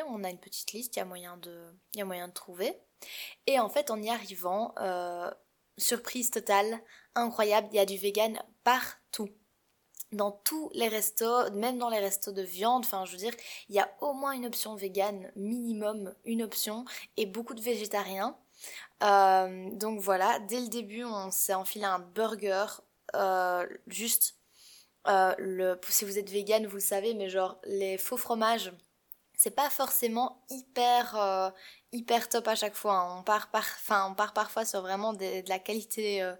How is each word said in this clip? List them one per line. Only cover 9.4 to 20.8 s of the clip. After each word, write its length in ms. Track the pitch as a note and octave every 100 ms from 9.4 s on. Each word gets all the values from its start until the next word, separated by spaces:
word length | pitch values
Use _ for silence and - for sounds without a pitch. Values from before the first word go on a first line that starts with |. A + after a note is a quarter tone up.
| _ _ _ _ _ - -
Dans 180 | G#3 G3+
tous 380 | G3+ - D#4 D4+
les 140 | - A#3
restos, 640 | G#3+ - - A3+ B3 -
même 260 | G3+ A#3 B3+
dans 120 | A#3+
les 100 | A3
restos 320 | G3 F#3+ -
de 100 | G3
viande, 440 | F#3 F3+ A3 B3+ A#3
enfin, 180 | G3 F#3
je 60 |
veux 60 | F3+
dire, 160 | G#3 A#3+ - - -
il 80 | G3+
y 40 |
a 100 | - -
au 140 | D4
moins 180 | C4+ C4+
une 140 | C4+ B3
option 300 | - A3 G#3+
vegan, 560 | G3 F#3 G3+ G3+ F#3 -
minimum 800 | G3+ A#3+ A#3 A3 G#3 A3 F#3+ -
une 200 | - A3+
option, 420 | A3 - - A3 B3+ - - -
et 80 | G#3+
beaucoup 280 | G3 A#3
de 80 | A3+
végétariens. 760 | B3 A3 G#3 G3+ F#3+ F#3+ A3 - _ _ - - - -
Euh, 680 | G#3 G3+ F#3+ F#3+ F#3 F#3 F#3
donc 260 | G3 G#3+ A3
voilà, 400 | G3 F#3+ G3 A#3+
dès 220 | G#3 A#3+
le 80 | A#3+
début, 340 | A#3+